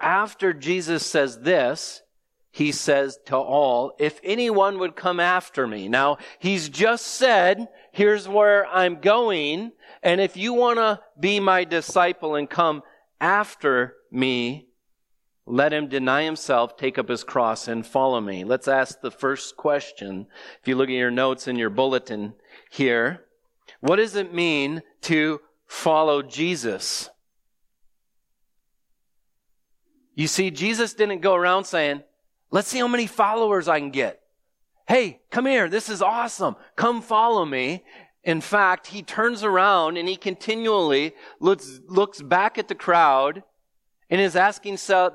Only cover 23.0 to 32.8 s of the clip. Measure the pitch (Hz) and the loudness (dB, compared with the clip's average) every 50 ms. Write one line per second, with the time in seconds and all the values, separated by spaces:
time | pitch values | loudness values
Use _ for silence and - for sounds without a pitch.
23 | 117 135 180 - _ _ _ _ _ _ _ _ _ - - _ 120 147 185 208 | 0 -2 -4 -8 _ _ _ _ _ _ _ _ _ -20 -14 _ -2 0 2 2
24 | 226 214 190 202 190 175 175 175 175 170 151 143 139 139 160 165 - _ _ _ | 0 0 -2 -6 -6 -4 -4 -2 -2 0 0 0 -2 -4 -6 -8 -12 _ _ _
25 | - - 160 156 151 156 151 147 _ _ _ _ _ - - - - 165 156 156 | -4 -2 0 0 0 0 -2 -6 _ _ _ _ _ -18 -10 -4 0 2 4 4
26 | 160 151 147 143 135 131 - 143 160 175 180 139 120 113 98 95 - - - - | 4 4 2 0 -2 -4 -6 -4 -4 -2 -2 -4 -4 -6 -6 -6 -6 -6 -8 -8
27 | - - - _ _ _ _ _ _ _ _ _ _ _ _ _ _ _ _ _ | -10 -12 -18 _ _ _ _ _ _ _ _ _ _ _ _ _ _ _ _ _
28 | _ _ _ _ _ _ _ _ _ _ _ _ _ _ _ _ _ _ _ _ | _ _ _ _ _ _ _ _ _ _ _ _ _ _ _ _ _ _ _ _
29 | _ _ _ _ _ _ _ _ _ _ _ _ _ _ _ _ _ _ _ _ | _ _ _ _ _ _ _ _ _ _ _ _ _ _ _ _ _ _ _ _
30 | _ _ - 147 156 151 - 185 190 185 151 139 180 214 226 226 233 208 - 214 | _ _ -6 -4 -4 -2 0 0 -2 -2 -2 -4 -4 -4 -2 -2 -4 -4 -2 -2
31 | 214 208 196 170 165 196 185 175 180 180 185 196 190 - - 165 151 147 143 143 | -2 -2 -2 0 0 2 2 2 2 2 2 0 0 -2 -2 -2 0 -2 -2 -6
32 | - _ _ _ _ _ _ _ _ _ 180 196 202 - 254 254 | -10 _ _ _ _ _ _ _ _ _ -2 -2 -2 -2 -2 -2